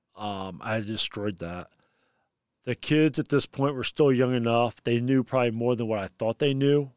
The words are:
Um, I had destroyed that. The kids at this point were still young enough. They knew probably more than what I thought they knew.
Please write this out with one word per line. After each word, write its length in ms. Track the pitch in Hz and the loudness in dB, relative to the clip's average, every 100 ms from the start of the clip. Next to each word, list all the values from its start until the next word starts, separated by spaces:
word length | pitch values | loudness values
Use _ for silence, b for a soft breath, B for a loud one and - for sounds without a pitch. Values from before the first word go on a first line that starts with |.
| _ 95 | _ -10
Um, 460 | 104 98 95 90 | -8 -8 -8 -10
I 120 | 107 110 | -6 -4
had 100 | 104 | -4
destroyed 540 | 107 - 107 104 90 | -6 -6 -4 -6 -6
that. 280 | 85 87 - _ _ _ _ _ _ _ _ _ | -10 -10 -14 _ _ _ _ _ _ _ _ _
The 120 | - 120 | -8 -6
kids 440 | - 151 156 135 | 0 4 4 2
at 80 | 139 | 0
this 180 | 139 - | 0 -2
point 300 | - 139 131 | -2 -2 -2
were 80 | |
still 300 | 117 - 147 | -6 2 4
young 200 | 123 127 | 4 2
enough. 480 | 127 117 117 120 - | 2 2 2 2 -2
They 180 | - 120 | -2 0
knew 220 | 123 135 | 2 2
probably 280 | 120 131 120 | 2 0 0
more 240 | 113 120 120 | 0 -2 0
than 120 | 113 | -2
what 120 | 107 | -4
I 80 | 95 | -6
thought 320 | - 113 117 | -4 -4 0
they 140 | 143 | 0
knew. 380 | 135 139 147 135 | 2 2 2 0